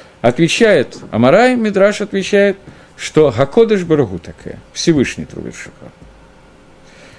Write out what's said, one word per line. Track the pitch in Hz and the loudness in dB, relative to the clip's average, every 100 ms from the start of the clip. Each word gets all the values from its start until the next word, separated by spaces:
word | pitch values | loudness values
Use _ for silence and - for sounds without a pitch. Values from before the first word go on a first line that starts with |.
| - - | -20 -4
Отвечает | 117 123 165 - 226 170 113 - - | -2 0 0 2 2 2 0 -8 -8
Амарай, | 107 123 180 254 247 | 0 4 4 4 0
Мидраш | 214 190 196 202 | -2 2 0 0
отвечает, | 202 196 180 202 202 190 - - - - | -6 -6 -2 0 2 -2 -10 -20 -20 -16
что | - - 151 107 | -4 2 2 2
Гакодыш | 135 - 226 208 175 | 0 2 2 2 0
Баругу | 156 113 92 | 0 0 -4
такая, | - - - - - | -14 -18 -16 -18 -18
Всевышний | - - 156 113 - - | -6 0 0 0 -4 -14
трубит | - - - | -12 -14 -16
в | |
шафар. | - - - - - - - - - _ - - - - - | -20 -20 -20 -20 -20 -20 -20 -20 -20 _ -20 -20 -20 -20 -20